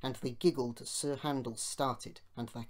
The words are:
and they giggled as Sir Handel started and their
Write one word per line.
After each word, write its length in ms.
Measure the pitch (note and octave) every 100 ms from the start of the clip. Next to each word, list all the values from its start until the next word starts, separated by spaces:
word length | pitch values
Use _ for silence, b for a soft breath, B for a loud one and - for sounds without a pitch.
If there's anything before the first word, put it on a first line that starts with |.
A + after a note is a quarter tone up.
and 140 | C3 B2+
they 160 | C3+
giggled 480 | A#2+ F3+ C#3 B2 A#2
as 100 | -
Sir 260 | - C#3+ C#3
Handel 400 | D3+ C#3 B2 A2+
started 640 | - - C#3 B2 - - - -
and 120 | A#2
their 160 | -